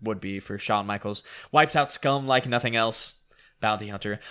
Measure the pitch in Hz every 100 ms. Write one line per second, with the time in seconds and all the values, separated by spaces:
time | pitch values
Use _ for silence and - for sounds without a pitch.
0 | 110 98 98 98 - 101 - 104 101 101
1 | 104 104 - - - 151 151 156 139 -
2 | 139 139 135 127 127 120 123 117 113 -
3 | - - _ _ - _ 110 104 104 101
4 | 104 104 -